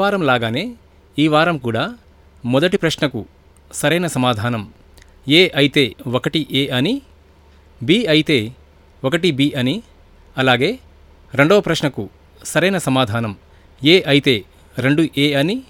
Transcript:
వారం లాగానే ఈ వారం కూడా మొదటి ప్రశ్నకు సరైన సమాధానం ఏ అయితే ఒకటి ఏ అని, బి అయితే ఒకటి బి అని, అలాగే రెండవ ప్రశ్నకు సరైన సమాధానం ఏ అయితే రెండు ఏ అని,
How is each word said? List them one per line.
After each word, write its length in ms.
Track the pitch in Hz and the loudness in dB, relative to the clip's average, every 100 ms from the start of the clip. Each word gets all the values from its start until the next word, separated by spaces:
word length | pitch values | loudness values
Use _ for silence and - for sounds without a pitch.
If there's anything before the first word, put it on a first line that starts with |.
వారం 220 | 196 202 147 | 0 0 0
లాగానే 340 | 123 113 123 240 233 _ - _ - | 0 0 -4 -6 -12 _ -20 _ -2
ఈ 80 | 156 | 2
వారం 220 | 151 170 156 | 4 2 0
కూడా 180 | 120 110 180 240 _ _ _ _ | -4 -4 -6 -8 _ _ _ _
మొదటి 320 | 120 131 175 196 | -2 0 0 0
ప్రశ్నకు 380 | 165 - 143 113 - _ _ _ _ | -2 -2 -4 -4 -12 _ _ _ _
సరైన 360 | - 143 170 170 | -4 0 0 -2
సమాధానం 480 | 135 127 110 120 117 95 - - - - - 131 156 | 0 0 0 -2 -4 -8 -18 -20 -20 -20 -16 2 4
ఏ 40 | 180 143 | 4 2
అయితే 240 | 139 147 120 - 127 123 | 2 2 0 -2 -4 -4
ఒకటి 220 | 156 165 - 131 | -2 -4 -2 -2
ఏ 20 | 143 127 | -2 -2
అని, 160 | 156 277 - - _ - _ - - - | -2 -2 -8 -20 _ -20 _ -20 -20 -12
బి 180 | 123 214 196 | 2 2 4
అయితే 240 | 156 156 135 107 - - _ _ - | 2 2 0 -2 -10 -20 _ _ -6
ఒకటి 280 | 131 170 180 131 | -2 0 0 2
బి 80 | 143 139 | 0 0
అని, 160 | 127 202 - - - - - 127 | -2 -4 -8 -20 -20 -20 -16 -2
అలాగే 340 | 131 120 156 262 - - - - - | 0 2 0 -4 -12 -20 -20 -20 -10
రెండవ 280 | - 151 208 175 | 0 2 2 0
ప్రశ్నకు 340 | 127 147 - 95 - - - - | -2 -4 -4 -12 -14 -20 -18 -6
సరైన 260 | 156 180 190 143 | -2 0 0 0
సమాధానం 440 | 131 117 117 113 95 _ - - - | 0 0 -2 -6 -8 _ -20 -20 -2
ఏ 140 | 139 180 156 | 4 4 4
అయితే 220 | 139 139 110 - _ - - | 2 2 -2 -4 _ -14 -4
రెండు 260 | 127 147 160 - | 0 0 0 0
ఏ 40 | 147 139 | 0 0
అని, 160 | 156 262 | -2 -4